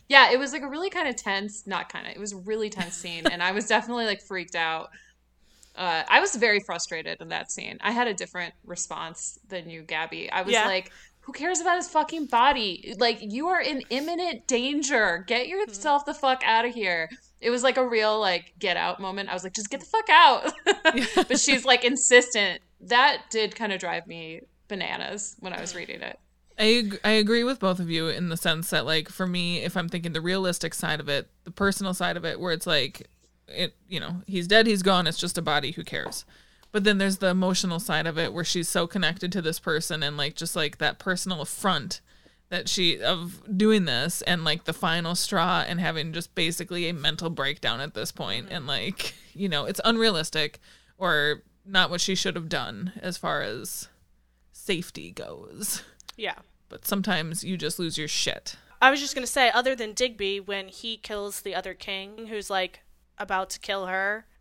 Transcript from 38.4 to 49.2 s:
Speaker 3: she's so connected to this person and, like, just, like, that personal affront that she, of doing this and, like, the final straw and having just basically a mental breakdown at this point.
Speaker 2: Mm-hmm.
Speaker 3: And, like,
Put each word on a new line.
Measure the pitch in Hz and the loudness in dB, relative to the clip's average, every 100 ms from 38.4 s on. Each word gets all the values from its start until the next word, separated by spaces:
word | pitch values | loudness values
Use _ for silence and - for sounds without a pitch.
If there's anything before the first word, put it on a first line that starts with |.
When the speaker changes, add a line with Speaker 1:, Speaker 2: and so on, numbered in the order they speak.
Speaker 3:
she's | 165 180 165 | -2 -2 0
so | 175 175 | 0 0
connected | 202 160 175 180 | 0 0 0 -2
to | 190 | -2
this | 156 170 | -2 -4
person | - 160 - 160 | -2 -2 -2 -2
and, | 143 147 | -4 -2
like, | 147 - | -4 -4
just, | 165 180 | -6 -2
like, | 151 - | -4 -2
that | 151 - | -2 -2
personal | - 180 190 175 | -2 -2 -2 -6
affront | 147 - 202 165 127 - - _ _ _ _ | -6 -2 0 0 -2 -10 -14 _ _ _ _
that | 175 131 | -6 -2
she, | - 175 127 | 2 2 2
of | 113 175 175 185 - 190 | 0 -2 -4 -12 -4 2
doing | 214 214 | 6 6
this | 170 120 156 - | 4 0 0 -2
and, | - 175 | 0 0
like, | 160 151 | 0 -2
the | - | -4
final | 160 175 165 165 | -2 0 0 0
straw | 180 - 196 175 175 - | -2 0 0 2 2 0
and | 175 | -2
having | 165 160 160 | -2 -2 -4
just | 160 170 | -6 -8
basically | - 160 165 - 175 170 | -2 -2 -2 -6 -4 -4
a | |
mental | 170 143 156 165 | -2 -2 -2 -4
breakdown | 165 135 151 120 117 | -2 -4 -2 -2 -4
at | 147 | -6
this | - 110 | -6 -8
point. | - 92 107 160 | -6 -6 -6 -6
Speaker 2:
Mm-hmm. | |
Speaker 3:
And, | 170 135 | -8 -4
like, | 135 117 190 - - | -4 -4 -6 -8 -10